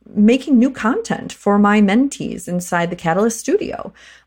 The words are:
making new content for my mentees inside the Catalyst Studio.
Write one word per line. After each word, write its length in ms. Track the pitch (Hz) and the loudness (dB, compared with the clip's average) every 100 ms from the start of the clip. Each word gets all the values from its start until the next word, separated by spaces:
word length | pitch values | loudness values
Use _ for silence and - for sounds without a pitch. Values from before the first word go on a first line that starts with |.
| - | -8
making 460 | - 214 262 - 240 | 2 4 4 2 2
new 100 | 262 | 2
content 640 | 262 220 381 453 - - | 0 -2 -2 -2 -6 -8
for 240 | - - 202 | -6 0 2
my 240 | 202 208 | 4 4
mentees 680 | 202 220 277 - - - - | 4 4 0 -2 -10 -10 -8
inside 420 | 175 175 175 170 | -8 -4 -4 -4
the 80 | 180 | -4
Catalyst 420 | 165 175 226 220 | -2 0 0 -2
Studio. 540 | - 381 - - - - - - | -2 -2 -2 -10 -12 -18 -20 -20